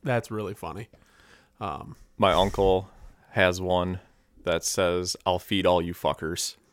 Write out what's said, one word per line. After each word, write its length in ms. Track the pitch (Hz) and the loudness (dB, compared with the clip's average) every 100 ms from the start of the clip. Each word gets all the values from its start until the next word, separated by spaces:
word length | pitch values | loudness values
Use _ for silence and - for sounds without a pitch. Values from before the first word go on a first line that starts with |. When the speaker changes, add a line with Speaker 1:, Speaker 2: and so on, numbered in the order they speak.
Speaker 1:
that's 280 | 165 120 - | -4 -2 -4
really 240 | 107 101 | -6 -8
funny. 340 | 107 82 82 117 _ _ _ _ - _ - | -8 -10 -12 -14 _ _ _ _ -20 _ -10
Um, 360 | 101 71 - - - - | -8 -8 -12 -18 -14 2
Speaker 2:
My 140 | 101 | 4
uncle 580 | 82 98 - 95 95 95 - - - _ | 6 4 4 4 2 0 -14 -20 -20 _
has 300 | - 92 90 | 2 2 2
one 400 | 92 90 90 90 - _ _ _ | 0 0 0 -4 -10 _ _ _
that 180 | - 85 | -2 -2
says, 520 | - - 92 90 90 - - | -2 0 0 0 -2 -4 -2
"I'll 120 | 90 | -2
feed 280 | - 101 90 | 0 0 4
all 140 | 90 | 2
you 100 | 85 | 0
fuckers." 600 | 87 - 69 80 87 - - _ | -4 -4 -4 -4 -6 -8 -10 _